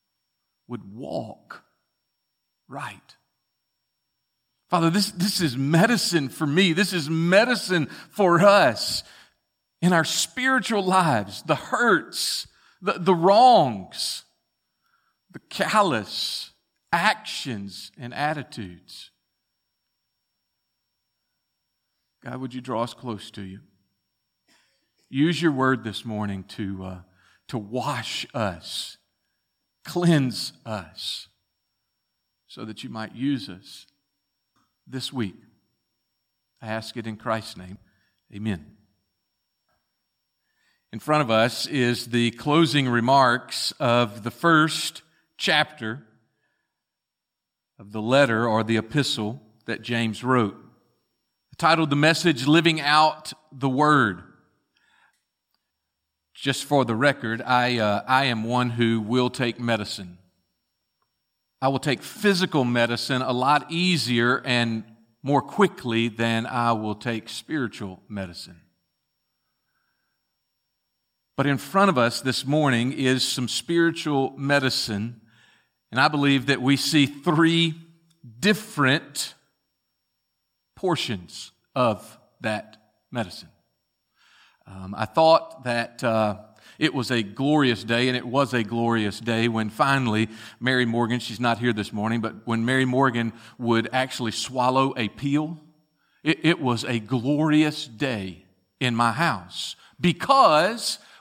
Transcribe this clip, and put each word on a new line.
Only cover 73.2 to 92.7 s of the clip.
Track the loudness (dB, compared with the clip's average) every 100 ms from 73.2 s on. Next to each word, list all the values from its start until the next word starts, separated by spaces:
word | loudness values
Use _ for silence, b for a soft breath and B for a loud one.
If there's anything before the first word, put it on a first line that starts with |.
| 0
some | -4 -4
spiritual | -6 -2 2 2 0 -2 0 0 -2
medicine, | 0 2 2 -2 -4 -4 -6 -10 _ b b b b b _
and | 2
I | 2
believe | 4 4 4 2
that | 0
we | 2 2
see | 2 2 2
three | 0 0 2 4 4 2 -2 -12 _ _ _ -20 -2
different | 0 0 -2 0 2 2 -2 -10 -10 -12 _ _ _ _ _ _ _ _ _ _ _ _ _ _
portions | -2 -2 -4 -8 -10 -18 -18 _ _ 0
of | 0 0 -8 -20 _ _
that | -6 -6 -8 -20 _ _ _
medicine. | -8 -8 -10 -20 _ _ _ _ _ _ _ b b b b -20
Um, | -14 -10 -6
I | -2
thought | 4 6 6 2 -10
that, | -4 -2 -4 -4
uh, | 0 2 2 -2 -12 _ b b
it | 0
was | 0 0
a | -2
glorious | -2 -2 2 4 4 0
day, | 0 0 2
and | -2
it | -2
was | -2 0
a | 0
glorious | -2 -2 0 0 -2 -4
day | -4 0 0
when | 0 -2
finally | 0 0 0 0 0 -2 B B B
Mary | -2 0 0
Morgan, | 0 0 -2
she's | -6 -4
not | -2 0
here | 0
this | -2 -4
morning, | -4 -2 -2
but | -4 -8 -6
when | -2
Mary | 0